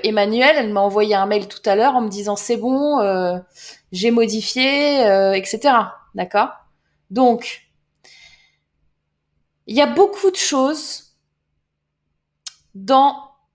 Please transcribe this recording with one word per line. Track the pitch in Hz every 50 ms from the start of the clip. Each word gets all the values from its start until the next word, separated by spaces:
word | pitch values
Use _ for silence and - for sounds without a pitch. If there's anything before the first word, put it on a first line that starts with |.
| - 220
Emmanuelle, | 208 202 208 202 220 240 254 285 320 294
elle | 247 214
m'a | 208 196
envoyé | 196 202 196 208 214 208 208
un | 196 196
mail | 202 208 208 196 196
tout | - - -
à | 220 196
l'heure | 208 226 277 269
en | 254
me | 233 214
disant, « | 190 202 202 208 208 202
C'est | - - 240
bon, | 226 208 254 262 269 285 294 294 269
euh, | 208 196 190 185 185 180 180 180 185 _ _ - - - - - _ _
j'ai | - 185 190 233
modifié, | 233 233 226 220 202 220 208 - - 254 254 269 277 285 294 294 285 277 247
euh, | 208 196 196 196 196 196
et | 190 190
cetera. » | - - 214 - 285 262 233 208 185 - - _ _ -
D'accord ? | 190 180 175 - 202 233 269 - - _ _ _ _ _ _ _ _ _ -
Donc, | 190 233 262 247 233 240 - - - - _ _ _ _ _ _ _ _ _ - - - - - _ _ _ _ _ _ _ _ _ _ _ _ _ _ _ _ _ _ _ _ _ _ _ _ _ _ _ -
il | 214
y | 262
a | 285
beaucoup | 240 233 302 392 403 403 - - 381
de | 370 -
choses | - - 294 269 262 269 311 302 - - - - - _ _ _ _ _ _ _ _ _ _ _ _ _ _ _ _ _ _ _ _ _ _ _ _ _ _ _ - - - _ _ _ -
dans | 196 196 190 269 262 269 285 269 - - - _ _ _ _ _